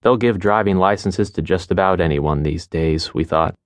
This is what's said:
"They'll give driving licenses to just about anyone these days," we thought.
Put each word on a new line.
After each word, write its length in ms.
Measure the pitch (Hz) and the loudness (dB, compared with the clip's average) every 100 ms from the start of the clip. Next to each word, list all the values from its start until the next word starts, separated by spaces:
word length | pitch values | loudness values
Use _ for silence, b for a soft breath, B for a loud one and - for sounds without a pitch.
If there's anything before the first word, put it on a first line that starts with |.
"They'll 140 | - 123 | 2 2
give 200 | 120 101 | 2 2
driving 400 | 101 107 101 92 | 2 2 2 2
licenses 540 | 95 104 101 92 104 | 2 0 -2 -2 -4
to 100 | - | -4
just 300 | 78 92 - | -2 -2 0
about 280 | 95 95 90 | 0 2 2
anyone 440 | 82 71 73 73 | 0 0 0 -2
these 240 | 76 82 - | -2 -4 -6
days," 440 | 82 80 78 - | -4 -2 -2 -4
we 120 | - | -6
thought. 320 | 80 78 82 - | -2 0 0 -4